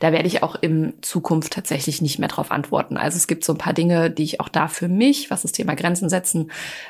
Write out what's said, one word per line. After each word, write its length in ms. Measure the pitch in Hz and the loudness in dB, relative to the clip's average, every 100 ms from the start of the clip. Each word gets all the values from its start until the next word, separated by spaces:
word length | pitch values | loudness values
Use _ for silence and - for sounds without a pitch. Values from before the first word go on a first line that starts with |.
da 100 | 160 | 2
werde 160 | 160 180 | 4 2
ich 160 | - | 0
auch 120 | 160 - | -2 0
in 360 | 170 160 156 - | 2 2 2 -2
Zukunft 520 | - 175 - 160 156 | -4 -2 2 0 0
tatsächlich 480 | - - 147 135 143 | -6 -4 -4 -2 -2
nicht 180 | 151 - | -2 -2
mehr 80 | 156 | -4
drauf 240 | - - | -2 -2
antworten. 460 | - 139 - - - | -2 0 -2 -2 -2
Also 180 | 147 170 | -2 0
es 120 | - | 0
gibt 180 | 160 - | -2 0
so 80 | |
ein 40 | 156 | -2
paar 140 | - | 0
Dinge, 400 | - 170 170 165 | 2 4 4 2
die 120 | - | 0
ich 180 | 156 - | -2 -2
auch 80 | - | -2
da 180 | 160 160 | 0 0
für 220 | - 180 | 0 0
mich, 420 | 180 254 285 - | 4 4 4 0
was 120 | - | -4
das 100 | - | -4
Thema 220 | - - 147 | -2 -2 0
Grenzen 340 | 175 175 175 | 2 2 2
setzen, 420 | 180 180 170 160 - - - - | 0 0 0 0 -4 -12 -12 -14